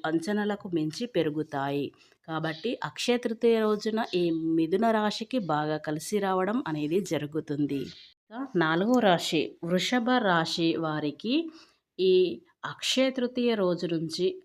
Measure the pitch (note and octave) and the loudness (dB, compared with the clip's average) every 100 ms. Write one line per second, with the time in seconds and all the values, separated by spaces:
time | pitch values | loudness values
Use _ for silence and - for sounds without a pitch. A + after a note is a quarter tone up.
0 | D#3+ D#3+ E3 G#3 G#3 G3+ G3 E3+ D#3 D3+ | 0 0 0 0 0 -4 -4 -2 -2 -4
1 | A#3 F3 D#3 D3+ D3+ C#3 C#3 C#3+ C3+ - | -2 0 0 -2 -4 -2 -2 -2 -4 -8
2 | _ _ - D#3+ D#3+ D#3 A#3 - D3+ - | _ _ -8 -4 -4 -4 -6 -4 -6 -4
3 | - A#3+ A#3+ A3+ A#3 A3+ G#3+ G#3+ A3 A3 | 0 0 -2 0 2 4 2 0 0 -4
4 | - F3+ F3 D#3+ D#3+ E3 D#3+ G3 A3+ A3 | -2 0 0 0 0 2 2 2 2 2
5 | G#3+ - A3 B3+ E3+ D3+ D3+ D#3 D#3 D3+ | 0 -2 -4 -4 0 0 0 -2 -2 -6
6 | - G#3 F#3+ F#3 F#3 A#3+ - D3+ D3 F#3 | -2 -2 2 2 0 0 -2 -4 0 -2
7 | G3 D3+ D3 D#3 - D3 C#3+ C#3 C3 - | 0 -2 -2 -6 -4 -2 0 -2 -6 -12
8 | - _ _ A3 C4+ F3+ D#3+ E3 G#3 B3+ | -20 _ _ -12 -4 0 2 2 4 4
9 | G#3+ E3+ - D#3+ - - E3+ F3+ F3 B3 | 6 4 2 -2 -2 -6 -2 0 0 0
10 | A#3 B3+ G#3 E3+ E3 - E3 - D#3+ D3+ | 2 2 4 2 2 0 0 0 -2 -2
11 | D3 D3 G#3+ D4 E4 - - _ _ - | -4 -4 -2 -2 -2 -12 -20 _ _ 0
12 | F#3 F#3 F3 - - _ C#3 - - B3+ | 4 4 4 -2 -14 _ -12 -8 -2 2
13 | C4 C4 A#3+ B3 A#3+ A3 F3+ E3+ E3+ E3 | 2 0 -2 0 0 2 2 0 -2 -2
14 | D#3+ - F#3 - | -4 -2 -2 -2